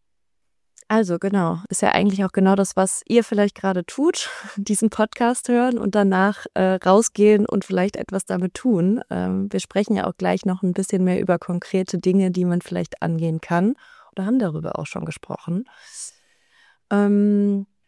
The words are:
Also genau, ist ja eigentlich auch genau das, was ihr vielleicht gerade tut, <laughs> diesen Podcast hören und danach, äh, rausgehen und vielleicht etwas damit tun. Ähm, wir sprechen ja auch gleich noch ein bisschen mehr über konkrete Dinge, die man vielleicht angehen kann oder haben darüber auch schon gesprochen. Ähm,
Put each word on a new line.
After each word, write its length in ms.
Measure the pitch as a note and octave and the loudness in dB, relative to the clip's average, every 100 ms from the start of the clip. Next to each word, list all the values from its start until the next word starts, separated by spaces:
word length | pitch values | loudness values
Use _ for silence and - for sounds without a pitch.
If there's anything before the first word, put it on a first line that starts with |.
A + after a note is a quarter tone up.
| _ _ _ _ _ _ _ _ - | _ _ _ _ _ _ _ _ -2
Also 320 | A3 G3 E3+ | 0 2 0
genau, 400 | G3 G3+ E3+ E3+ G3 | 0 0 0 -2 -6
ist 140 | - | -2
ja 100 | - | 2
eigentlich 320 | - G3+ F#3+ | 4 2 2
auch 80 | F#3+ | 0
genau 240 | - F#3+ G3 | 2 4 4
das, 180 | G3 | 2
was 280 | - F#3+ - - | 0 -2 -2 0
ihr 160 | A#3 | 2
vielleicht 320 | A3 G#3 G3+ | 2 2 0
gerade 300 | - G3 F3+ E3+ | 0 -4 -4 -4
tut, 420 | - D#4 - - - | -2 -2 -2 -6 -10
<laughs> 120 | G#3 - | -12 -8
diesen 340 | G3+ G#3 A3+ | -4 0 0
Podcast 580 | - A3 - A#3 B3 - | 0 -2 0 -2 0 0
hören 300 | A#3+ B3+ A#3+ | 2 2 0
und 160 | G3+ | 0
danach, 520 | G#3 G3 F#3+ G3 G#3 - | 2 2 4 2 0 -6
äh, 240 | - F#3 F#3 | 0 0 2
rausgehen 640 | F3+ G3 A#3 - G#3 G#3 G#3 | 4 4 4 4 6 6 4
und 180 | G3+ | -2
vielleicht 300 | - F#3 F#3+ - | -2 -2 -2 -4
etwas 300 | - F#3+ - | -6 -6 -4
damit 280 | F#3 F3+ | -4 -4
tun. 460 | - B3+ F#3+ F3 A3+ - | -2 0 2 2 0 -2
Ähm, 380 | F3 F#3 F#3 G3 | -4 -2 -2 -4
wir 80 | G3 | -6
sprechen 340 | - G3 G#3 | -4 -2 0
ja 120 | G3 - | 0 -2
auch 80 | - | -2
gleich 260 | F#3 F#3 | -2 -2
noch 180 | G3 F#3 | -2 -2
ein 80 | F#3 | -2
bisschen 320 | F3+ F#3+ F#3+ | -2 -2 0
mehr 160 | F#3 F#3 | 2 0
über 180 | F#3 E3+ | 0 -2
konkrete 600 | - F3 - F#3+ F#3 F3 | -2 -8 -4 -4 -2 -2
Dinge, 340 | F#3 F#3+ F#3 | 2 2 2
die 120 | F3+ | 0
man 160 | F3+ F3 | 0 0
vielleicht 420 | - F3+ E3+ - | -2 -6 -8 -6
angehen 380 | E3 E3 E3 D#3+ | -4 -2 -2 -4
kann 340 | - E3+ G3+ C#4 - - - | -2 0 0 -2 -8 -20 -14
oder 140 | - F#3+ | -8 -2
haben 140 | B3+ | 0
darüber 380 | G3 D#3 D#3+ - | 0 -4 -6 -8
auch 60 | - | -8
schon 180 | - | -8
gesprochen. 600 | D#3+ - - - - F3 B3+ - - - - - _ _ _ _ _ _ - | -10 -10 -12 -12 -6 -6 -8 -16 -20 -18 -18 -20 _ _ _ _ _ _ -4
Ähm, 760 | G3+ G3+ G3+ G#3 G#3 G3+ G3+ G3 _ | 0 2 4 4 2 2 0 -4 _